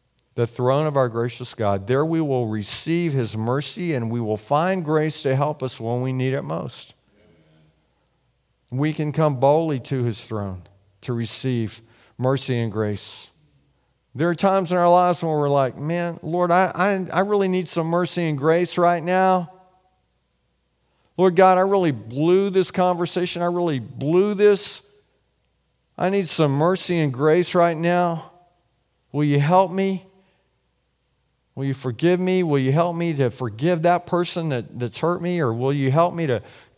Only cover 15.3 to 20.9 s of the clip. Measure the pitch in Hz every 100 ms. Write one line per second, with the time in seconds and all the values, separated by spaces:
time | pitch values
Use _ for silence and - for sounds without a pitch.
15.3 | 151 143 143 131 - 147 170 175 165 151
16.3 | 175 175 180 185 - 196 190 180 165 202
17.3 | 208 190 185 170 170 160 170 175 180 165
18.3 | 143 151 170 175 - 175 175 165 185 190
19.3 | 185 170 - _ _ _ _ _ _ _
20.3 | _ _ _ _ _ _